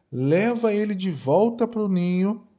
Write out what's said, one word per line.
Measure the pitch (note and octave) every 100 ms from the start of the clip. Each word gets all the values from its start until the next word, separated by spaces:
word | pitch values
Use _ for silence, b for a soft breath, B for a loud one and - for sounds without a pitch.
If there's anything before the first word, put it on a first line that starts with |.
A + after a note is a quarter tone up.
| B
leva | B2 C3+ E3+ A3+ A#3 A3+
ele | G#3 G#3+
de | F#3+ F#3+
volta | C#3 B2 E3 A#3 A#3 A#3
pro | A3+ G#3
ninho | F#3 F3 F3+ F#3+ A#3 -